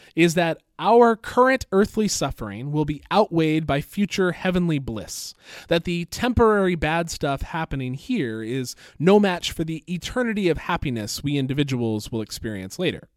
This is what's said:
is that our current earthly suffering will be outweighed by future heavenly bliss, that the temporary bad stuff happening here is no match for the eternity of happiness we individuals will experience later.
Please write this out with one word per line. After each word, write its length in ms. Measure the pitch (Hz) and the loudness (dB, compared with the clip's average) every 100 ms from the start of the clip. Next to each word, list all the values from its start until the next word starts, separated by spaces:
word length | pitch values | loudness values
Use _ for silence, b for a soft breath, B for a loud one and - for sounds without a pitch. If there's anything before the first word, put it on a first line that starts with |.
| b | b
is 200 | - 170 | 2 2
that 280 | 160 165 180 _ - | 4 0 -2 _ -2
our 360 | 175 233 233 | 4 6 6
current 520 | 220 - - 254 262 - | 4 0 2 4 2 2
earthly 360 | 190 208 - 214 | 2 2 0 -2
suffering 640 | - 139 - 107 101 139 | -2 -4 -6 -8 -8 -4
will 120 | 151 | -2
be 180 | 147 147 - | -2 -4 0
outweighed 540 | 190 220 165 160 156 151 | 2 2 2 2 0 0
by 140 | 139 | -2
future 520 | - - 202 - 185 | -2 -2 -2 0 -2
heavenly 460 | 165 185 180 170 151 | -2 -2 0 0 0
bliss, 560 | 123 110 85 - - B B B - | -4 -8 -10 -12 -14 B B B -4
that 160 | 170 | -2
the 200 | 180 175 170 | -2 -4 -6
temporary 680 | - 247 240 226 208 185 | -4 0 4 4 4 2
bad 360 | 175 151 165 170 | 0 0 -2 -4
stuff 320 | - 147 139 | -4 -2 -2
happening 520 | - 165 160 139 127 | -4 -6 -6 -6 -6
here 480 | 135 - 240 127 110 | -8 -4 -4 -4 -4
is 320 | 110 131 127 B B - | -6 -6 -6 B B 0
no 220 | 160 208 | 6 6
match 320 | 202 175 - | 6 0 -4
for 120 | - | -6
the 200 | 160 160 - | -4 -6 -6
eternity 560 | 175 - 254 240 214 180 | -8 -4 -2 -2 0 2
of 100 | 160 | 0
happiness 640 | - 170 147 120 104 - | -2 -4 -2 -4 -6 -6
we 140 | 143 143 | -2 -2
individuals 760 | 131 143 143 127 113 110 - | 0 0 0 0 0 -2 -4
will 120 | 117 | -8
experience 560 | 107 - 117 101 95 - | -8 -8 -8 -8 -8 -4
later. 300 | 180 85 - | -4 -4 -10